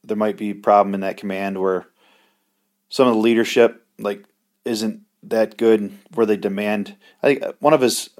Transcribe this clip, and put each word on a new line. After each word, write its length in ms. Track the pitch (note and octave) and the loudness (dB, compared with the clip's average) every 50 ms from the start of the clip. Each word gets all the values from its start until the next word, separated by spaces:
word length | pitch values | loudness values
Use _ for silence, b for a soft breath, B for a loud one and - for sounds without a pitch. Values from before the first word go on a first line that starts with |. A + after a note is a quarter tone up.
| _ | _
there 120 | - A2 | -8 -4
might 220 | G#2 G#2+ G#2+ G2+ | -2 -2 -2 -4
be 140 | - A2 G#2 | -4 -8 -8
a 40 | G2+ | -8
problem 380 | G#2 - A2+ G#2 G#2 G2+ G2+ G2+ | -4 2 4 4 4 4 2 -2
in 80 | G2 | -4
that 160 | G2 F#2+ F#2 | -6 -6 -6
command 420 | - - G2+ F#2+ F#2+ G2 G2 G2 F#2+ | -8 -8 -8 -6 -6 -6 -6 -4 -2
where 280 | F#2+ F#2+ F#2 F2+ F2+ _ _ _ _ _ _ _ _ _ _ _ _ _ _ _ _ _ _ _ _ _ | -2 -2 -2 -2 -6 _ _ _ _ _ _ _ _ _ _ _ _ _ _ _ _ _ _ _ _ _
some 180 | - - C3 | 0 2 2
of 80 | B2 A2+ | 2 4
the 40 | A2 | 2
leadership, 640 | G#2+ A#2+ A#2 A2+ A2+ - - B2 A#2 A2+ - - _ _ _ | 2 2 2 2 0 2 2 4 4 4 2 -4 _ _ _
like, 260 | - - G#2 G2+ - - _ _ _ _ _ _ _ _ | -8 -8 -8 -8 -8 -12 _ _ _ _ _ _ _ _
isn't 360 | A#2+ A#2 G#2+ A2+ A2 - - - _ _ _ - | -6 -6 -4 -4 -6 -6 -8 -14 _ _ _ -10
that 340 | G#2 A2+ A2 A2 G#2+ - | -4 -2 -2 -2 -2 -2
good 400 | - A#2 A2+ A2 G#2 G2+ F#2+ F#2+ - _ _ - | 0 2 4 4 2 0 -4 -12 -16 _ _ -4
where 140 | A#2 A2+ | -2 0
they 100 | G#2 G#2+ | 0 0
demand. 580 | F#2+ F2+ G2+ G2 G2+ G#2+ G#2 G#2+ G2+ G2 - - b b b b b - | -2 -2 -4 -4 -4 -4 -4 -4 -4 -6 -8 -12 b b b b b 0
I 100 | C#3 C#3+ | 0 0
think 220 | - - - - _ | 0 -4 -8 -8 _
one 140 | - D3 D#3 | 2 2 2
of 80 | C#3+ | 4
his, 300 | B2+ A#2 A2 - - - _ | 2 0 0 -4 -8 -12 _